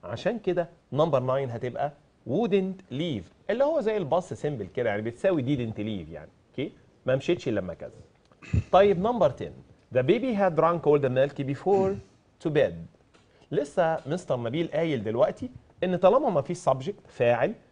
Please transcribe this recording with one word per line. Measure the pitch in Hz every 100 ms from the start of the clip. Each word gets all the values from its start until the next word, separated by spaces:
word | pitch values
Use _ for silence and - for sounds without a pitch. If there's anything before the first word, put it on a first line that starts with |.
عشان | 87 110 180 233
كده | 185 175 170 - _ 131
number | 165 139
nine | 127 131 135
هتبقى | 117 123 120 143 - _ _ -
wouldn't | 160 233 196 190 190 -
leave، | 127 175 117 82 _ -
اللي | 220
هو | 285 320
زي | 214 214
الباص | 156 165 180
سيمبل | 110 147 139 92 -
كده، | 117
يعني | 104
بتساوي | 110 117 190 175
didn't | 123 143 117 104
leave | 107 104 78
يعني، | 80 73 _ _
اوكي؟ | - 143 - _ _ -
ما | 131
مشيتش | - 175 -
إلا | 107
لما | 90
كذا. | 82 - - - _ _ _ - - -
طيب | 180 202 180 202
number | 240 160
ten. | - 82 65 - - _ 123
The |
baby | 127 226 262 208
had | 196 156
drunk | 165 170 147
all | 147
the | 135
milk | 127 139 - 131 135
before | - 196 190 202 - _ _ _ 170
to |
bed. | 151 113 85 82 _ _ _ _ _ _
لسه | 156 285 - 165 160 127
مستر | 175 180 131
نبيل | 117 143 170
قايل | 147 165 135
دلوقتي | 104 113 - - 127 - _ _
إن | 185 180
طالما | 190 240 294
ما | 170
فيش | 135 175 -
subject | 131 135 208 -
فاعل | - 120 120 143 233 _